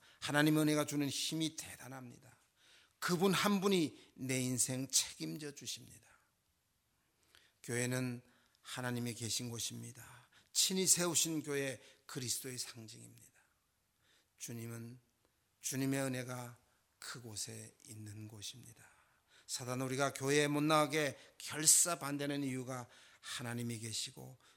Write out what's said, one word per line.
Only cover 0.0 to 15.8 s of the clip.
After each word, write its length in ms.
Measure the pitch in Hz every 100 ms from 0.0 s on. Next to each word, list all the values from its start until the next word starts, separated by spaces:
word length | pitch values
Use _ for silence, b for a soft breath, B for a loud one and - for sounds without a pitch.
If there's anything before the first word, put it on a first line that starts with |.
| B B
하나님의 440 | - 147 156 156
은혜가 220 | 151 151 147
주는 220 | 147 139
힘이 480 | - - 160 160 -
대단합니다. 800 | - - 127 131 123 120 120 - _ _ b b b b
그분 340 | - 175 196
한 280 | 170 202 202
분이 340 | 202 185 143 B B -
내 240 | 131 131
인생 480 | 127 123 - 127 131
책임져 640 | - - - 160 160 147
주십니다. 520 | 139 120 - - - - - _ _ _ _ _ _ _ _ b b b b b b
교회는 600 | - 120 123 127 127 120 _ b b b
하나님이 520 | - 131 127 123 120
계신 360 | 113 117 - 123
곳입니다. 800 | 117 - 120 117 117 - - - b b
친히 360 | - - 190 180
세우신 560 | 170 175 165 160 156
교회, 360 | 139 139 139 120 B B -
그리스도의 520 | 139 123 - 131 123
상징입니다. 840 | - 117 110 120 117 113 - _ _ _ _ _ _ _ b b b -
주님은, 600 | - 117 117 117 117 123 _ _ _ _ _ _
주님의 400 | - 131